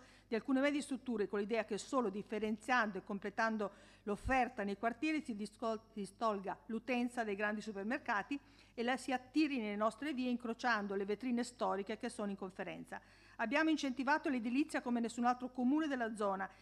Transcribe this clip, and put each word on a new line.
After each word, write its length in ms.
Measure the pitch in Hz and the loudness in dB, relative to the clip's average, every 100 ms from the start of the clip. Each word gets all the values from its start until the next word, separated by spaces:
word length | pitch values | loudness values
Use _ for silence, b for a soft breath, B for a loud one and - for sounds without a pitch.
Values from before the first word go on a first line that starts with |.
| B B B | B B B
di 60 | |
alcune 280 | 220 240 262 | -2 2 4
medie 200 | 285 294 | 4 2
strutture, 460 | - 254 - 220 190 | -2 -4 -2 0 0
con 120 | 202 | 0
l'idea 260 | 202 226 208 | 0 0 0
che 120 | 196 | -4
solo 320 | - 277 226 | 0 2 2
differenziando 880 | 202 - 214 214 220 - 254 220 185 | 0 -4 -2 -2 -2 2 4 4 0
e 60 | |
completando 920 | - 202 208 214 226 220 196 - - - | -6 -6 -4 0 0 0 -4 -6 -20 -10
l'offerta 640 | - 202 - 262 247 - | -4 -2 2 2 2 0
nei 140 | 202 196 | -4 0
quartieri 440 | 226 240 311 311 | -2 0 0 0
si 140 | 311 208 | -2 -6
discol-, 440 | 208 - 233 214 - | -8 -4 -4 -4 -6
distolga 640 | - 196 - 226 202 185 - - | -10 -8 -2 0 0 -4 -8 -6
l'utenza 560 | 226 233 247 240 240 | -6 -2 0 0 -2
dai 120 | 220 196 | -2 0
grandi 260 | 208 214 | 0 -2
supermercati 760 | 220 196 202 285 302 208 190 285 B B B | -4 -6 -2 -2 0 -2 -2 -6 B B B
e 100 | - | -4
la 140 | 233 254 | 0 0
si 140 | - | 0
attiri 480 | 254 - 302 302 269 | -4 0 2 2 2
nelle 160 | 214 208 | -2 2
nostre 360 | 220 - 294 | 0 0 -4
vie, 160 | 254 254 | -2 0
incrociando 640 | 240 226 233 247 220 202 196 | 0 -2 -2 0 2 0 -2
le 100 | 196 | -2
vetrine 380 | 208 254 240 | -2 0 0
storiche 560 | 240 - 190 196 202 220 | -2 -2 0 0 -2 -6
che 100 | 240 | -6
sono 220 | - 208 | -4 -4
in 40 | 196 | -4
conferenza. 640 | 190 - 175 165 170 196 B B B B | -8 -8 -8 -8 -10 -12 B B B B
Abbiamo 320 | 233 285 320 | 0 4 4
incentivato 600 | 311 277 247 262 311 320 | 4 2 0 2 2 2
l'edilizia 520 | 254 226 254 311 - | 0 0 0 0 -2
come 200 | - 240 | 0 0
nessun 240 | 233 - 240 | 0 0 2
altro 240 | 247 254 | 2 -2
comune 380 | - 247 302 311 | 0 4 4 2
della 280 | 269 226 214 | 0 -2 0
zona, 340 | 202 190 190 B | 0 0 -4 B